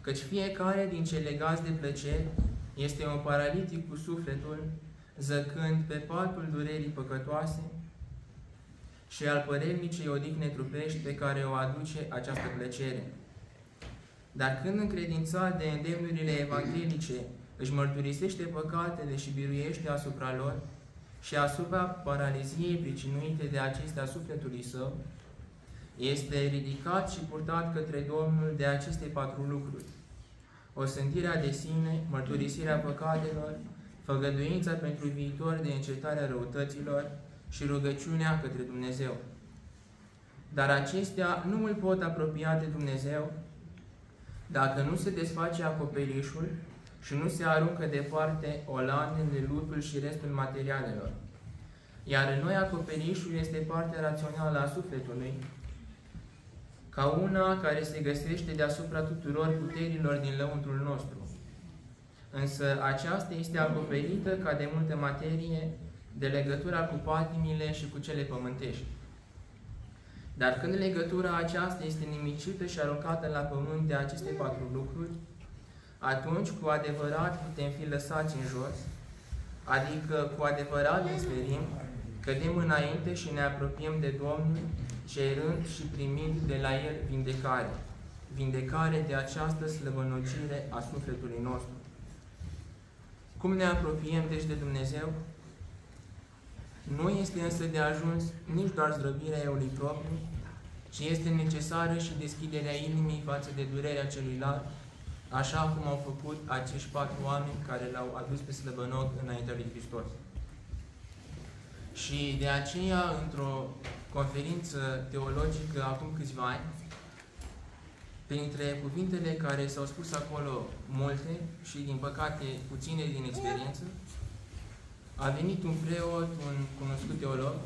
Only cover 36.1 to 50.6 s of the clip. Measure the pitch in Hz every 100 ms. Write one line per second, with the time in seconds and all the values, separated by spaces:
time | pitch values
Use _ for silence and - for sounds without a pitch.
36.1 | 147 135 127 120 143 139 - 143 143 147
37.1 | - - - - - 143 143 139 139 -
38.1 | 160 160 156 135 127 123 127 127 127 131
39.1 | - - - - - - - - - -
40.1 | - - - - 135 139 139 139 185 196
41.1 | - 175 190 175 214 214 202 190 185 170
42.1 | 160 156 151 160 160 156 147 143 135 139
43.1 | 151 156 156 - - - - - - -
44.1 | - - - - 143 135 135 143 165 196
45.1 | 170 165 165 165 170 160 151 139 139 135
46.1 | 135 139 156 180 - - - - - -
47.1 | 143 170 - 165 160 165 175 147 143 143
48.1 | 156 156 156 147 147 - 131 131 139 151
49.1 | 156 156 139 135 147 156 147 143 143 143
50.1 | 156 151 139 131 135